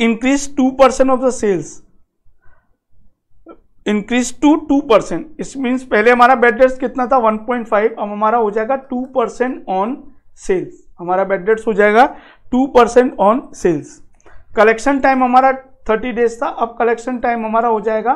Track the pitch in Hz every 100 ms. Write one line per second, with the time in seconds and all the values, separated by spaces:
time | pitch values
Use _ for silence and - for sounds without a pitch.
0 | 233 220 254 277 - - 262 262 262 -
1 | 262 254 254 - 208 175 - - - _
2 | _ _ - - - - _ _ _ -
3 | - _ _ - 339 - _ _ - 208
4 | 202 240 240 - 294 311 302 277 277 202
5 | - 165 - - - 277 247 254 - 214
6 | 220 240 240 254 240 226 254 254 254 262
7 | 247 262 220 214 226 240 226 208 220 -
8 | 208 208 214 240 214 214 220 269 - 247
9 | 254 262 214 - 247 311 - 190 220 285
10 | - - _ - - 185 139 - - -
11 | 175 185 190 196 180 220 233 202 208 214
12 | 294 - - _ - 247 277 240 233 240
13 | 254 - 202 254 - - 180 151 - -
14 | - _ _ - - 220 214 220 277 277
15 | 277 262 254 247 262 262 - _ - 220
16 | 254 220 233 - 311 - 226 - 233 226
17 | 262 247 247 233 220 226 233 220 208 220
18 | 220